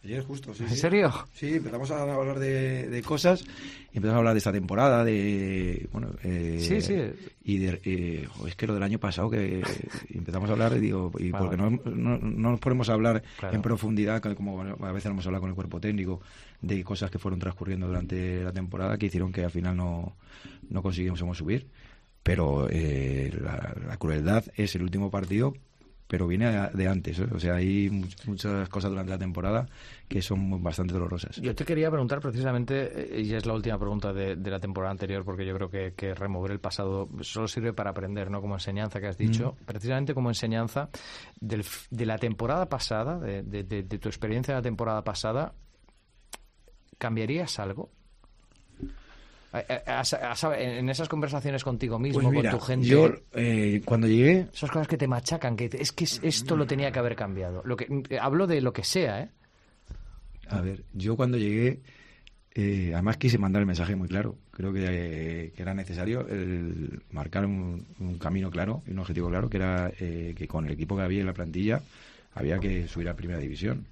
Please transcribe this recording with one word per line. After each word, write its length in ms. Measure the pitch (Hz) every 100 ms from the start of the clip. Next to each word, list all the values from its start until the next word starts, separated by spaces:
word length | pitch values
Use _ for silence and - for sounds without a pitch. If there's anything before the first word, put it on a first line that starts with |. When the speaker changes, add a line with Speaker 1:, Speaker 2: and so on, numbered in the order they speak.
Speaker 1:
Ayer 220 | 95 127
justo, 300 | 135 139 -
sí, 100 | 107
Speaker 2:
¿En 60 | 117
Speaker 1:
sí. 80 | 120
Speaker 2:
serio? 340 | 165 202 170 - -
Speaker 1:
Sí, 220 | - 147 160
empezamos 360 | 156 120 131
a 100 | 151
hablar 380 | 143 135 135 135
de, 480 | 135 135 131 131 123
de 140 | 120
cosas, 400 | - 151 180 185 - - - - -
y 60 | -
empezamos 160 | 104 117
a 20 |
hablar 140 | 117
de 40 | 110
esta 160 | 107
temporada, 500 | 98 90 98 135 120
de, 880 | 117 107 101 101 95 95 90 87 87
bueno, 200 | 107 117 -
eh, 340 | 95 90 85 82
Speaker 2:
Sí, 180 | 85 208
sí. 160 | - 196 120 - - -
Speaker 1:
y 140 | - 98
de, 240 | 95 90
eh, 420 | - 92 87 78 67
jo, 180 | - 69
es 80 | 90
que 100 | -
lo 80 | 104
del 80 |
año 140 | 98 110
pasado 320 | 101 90 107
que 320 | 110 98 92 90 92 -
Speaker 2:
<laughs> 220 | - -
Speaker 1:
empezamos 400 | - 85 90 104
a 40 |
hablar 240 | 107 113 120
y 20 |
digo, 320 | 107 98 90 -
¿y 120 | 90
por 180 | 92 92
qué 80 | 90
Speaker 2:
Bueno. 240 | 104 123
Speaker 1:
no, 80 | 123
no, 260 | 117 117 120
no 340 | 107 110 113
nos 80 | 120
ponemos 260 | 131 127 117
a 40 |
hablar 280 | 110 117 110 - -
Speaker 2:
Claro. 180 | 95 107
Speaker 1:
en 40 |
profundidad, 600 | 113 110 110 107 104 110
co-, 120 | 104 98
como 260 | 101 95
a 300 | 95 98 95
veces 180 | 95 101
hemos 140 | 98 92
hablado 160 | 92
con 80 | 92
el 60 | 92
cuerpo 260 | 87 87
técnico, 400 | 104 104 92 87 - - - -
de 200 | 90 98 90
cosas 260 | 98 95
que 80 | 95
fueron 200 | 98 92
transcurriendo 440 | 90 90 95 92 90
durante 540 | 90 87 92 90 90
la 120 | 90
temporada 440 | 92 90 92 95 107
que 100 | 104
hicieron 260 | 90 92
que 100 | 92
al 80 | 87
final 240 | 87 90 90
no, 400 | 90 85 87 - - - - - -
no 120 | 95
consiguiésemos 560 | 92 87 92 85 87 90
subir? 300 | 82 90 - - - - _ _
Pero, 460 | - 87 78 69 65
eh, 680 | 80 80 69 65 67 67 -
la, 340 | 67 - - - -
la 120 | -
crueldad 480 | 82 76 78 110 - -
es 200 | 104 90
el 80 |
último 280 | 90 98 98
partido, 420 | 98 90 101 135 139 - _ - - -
pero 200 | 90 87
viene 240 | 92 117
de, 180 | 107 101
de 140 | 95 92
antes, 320 | 95 87 82
¿eh? 80 | 95
O 80 | 87
sea, 160 | 87 87
hay 320 | 92 98 101
much-, 340 | 101 92 - -
muchas 420 | 98 104 101 95
cosas 220 | 101 98
durante 220 | 95 92
la 80 | 92
temporada 480 | 92 87 92 113 127 - - - -
que 160 | 101
son 160 | 90 98
muy, 200 | 98 95
bastante 320 | 87 82 90
dolorosas. 440 | 92 87 87 - -
Speaker 2:
Yo 160 | 127 110
te 80 |
quería 260 | 135 156 160
preguntar 280 | 156 123 143
precisamente, 960 | 143 117 131 123 120 135 131 - - -
eh, 40 |
y 100 | 107
es 120 | 110 117
la 80 |
última 240 | 110 113 107
pregunta 320 | 104 104 101
de, 240 | 98 95 87
de 140 | 95
la 80 | 95
temporada 320 | 98 95 95
anterior, 320 | 98 95 98
porque 220 | 95 92 95
yo 80 | 95
creo 140 | 95
que, 240 | 98 92 92
que 180 | 98 92
remover 360 | 98 92 95
el 80 | 101
pasado 480 | 95 - 98 95 98 95
solo 260 | - 110 110
sirve 260 | - 113
para 180 | 113 101
aprender, 380 | 95 95 101 95
¿no? 100 | 101
Como 140 | 101 98
enseñanza 440 | - 98 107 101
que 60 | 101
has 100 | 92
dicho, 360 | 107 113 120 -
Speaker 1:
Mm. 40 | -
Speaker 2:
precisamente 480 | 101 113 131 139 135
como 140 | 123
enseñanza 580 | 113 113 113 113 139 147 - - - - -
del 200 | 110 107
f-, 260 | 101 - -
de 140 | 113 113
la 100 | 110
temporada 500 | 117 104 117 160 180
pasada, 520 | 131 - 107 123 175
de, 240 | 123 98
de, 200 | 98 104
de, 200 | 95 104
de 160 | 95 104
tu 100 | 110
experiencia 460 | - 110 113 127 135
de 40 |
la 40 |
temporada 400 | 120 110 113 107
pasada, 500 | 107 101 110 120 156 - - _ - _ _ _ _ - - _ - - _ -
¿cambiarías 600 | 120 113 110 156 170 -
algo? 320 | 98 107 - _ - - - - _ - - - - - - - - - -
A, 60 | -
a, 440 | - 127 - 123
a, 300 | 131 143 120
a, 280 | 120 160 139
en, 100 | 127 120
en 120 | 127
esas 200 | 131 160
conversaciones 540 | 156 147 143 143 135
contigo 340 | 135 117 127 113
mismo, 240 | 135 139
Speaker 1:
Pues 100 | 131
mira, 200 | 143 113
Speaker 2:
con 80 | 113
tu 60 | 127
gente, 180 | 127 123
Speaker 1:
yo, 220 | 139 160 - -
eh, 480 | - 117 113 104 101
cuando 220 | - 117 113
llegué 400 | 110 135 185 180
Speaker 2:
esas 160 | - 147
cosas 180 | 160 151
que 80 | 165
te 120 | 139
machacan, 480 | 120 - 165 127 113
que 80 | 120
dices, 120 | 127
"Es 100 | 147
que 120 | -
es-, 160 | 165 -
esto 340 | 165 143 131 160
lo 120 | 143
tenía 240 | 139 139
que 80 | 131
haber 160 | 120 117
cambiado". 480 | 101 95 90 90 123
Lo 100 | 123
que, 120 | 127 139 131
eh, 80 | 127
hablo 240 | 127 151 190
de 160 | 156
lo 100 | 127
que 100 | 120
sea, 380 | - 185 147 101
¿eh? 60 | 180 _ _ _ _ _ - - - - - - -
Speaker 1:
A 120 | 101
ver, 220 | 92 98 -
yo 220 | 98 98 113
cuando 240 | 127 123
llegué, 420 | 104 107 123 131 - - - - - - _
eh, 380 | - 101 98 90
además 240 | 82 98 127
quise 220 | 131 117
mandar 220 | 98 98
el 40 | 98
mensaje 300 | 87 87 95
muy 120 | 90
claro. 280 | 95 110 - -
Creo 200 | - 95
que, 140 | 95 92
eh, 640 | 90 87 78 80 82 82 -
que 60 |
era 100 | 90
necesario 540 | 95 87 87 95 123 -
el 720 | 101 90 90 85 85 76 - -
marcar 340 | 78 78 98 101
un, 400 | 98 90 87 - -
un 200 | 92 87
camino 320 | 85 95 95
claro 320 | 85 95 131 -
y 60 |
un 80 | 95
objetivo 300 | 90 87 87
claro, 200 | 90 -
que 80 | 98
era, 340 | 92 90 90 -
eh, 360 | 90 82 85 85
que 100 | -
con 200 | 82 78
el 60 |
equipo 220 | 76 78 98
que 60 |
había 200 | 92 98
en 40 | 95
la 80 |
plantilla 480 | 90 85 82 104 - - - - - - -
había 240 | 71 92
que 280 | 98 92 87
subir 220 | 82 85
a 60 | 85
Primera 240 | 87 85
División. 480 | 71 73 101 131 -